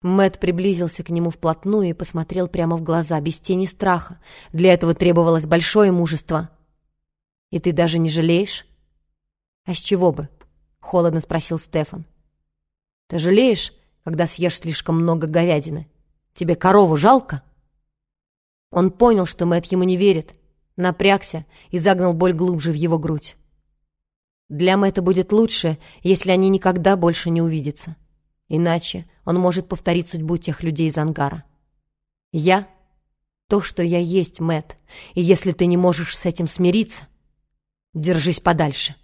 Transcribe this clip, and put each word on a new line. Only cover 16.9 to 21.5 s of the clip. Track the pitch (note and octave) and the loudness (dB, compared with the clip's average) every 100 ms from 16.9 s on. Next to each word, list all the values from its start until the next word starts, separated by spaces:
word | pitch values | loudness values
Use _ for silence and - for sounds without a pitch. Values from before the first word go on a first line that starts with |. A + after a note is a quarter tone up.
| D#3 | 4
жалко?» | F#3 C4 A#3+ C#3+ _ _ _ _ _ _ _ _ _ _ _ _ _ | 6 4 2 -12 _ _ _ _ _ _ _ _ _ _ _ _ _
Он | F3 F#3 | 0 0
понял, | F#3 A#3+ G#3+ F3+ | 4 4 4 0
что | - E3+ | -2 0
Мэтт | F3 E3+ | 0 0
ему | F#3 | -2
не | F3+ F3+ | 0 2
верит, | G3+ E3+ D#3 _ _ _ _ - | 2 2 -2 _ _ _ _ -4
напрягся | F3+ E3+ G3 G3 - D#3+ D#3 | -4 0 2 2 0 -12 -12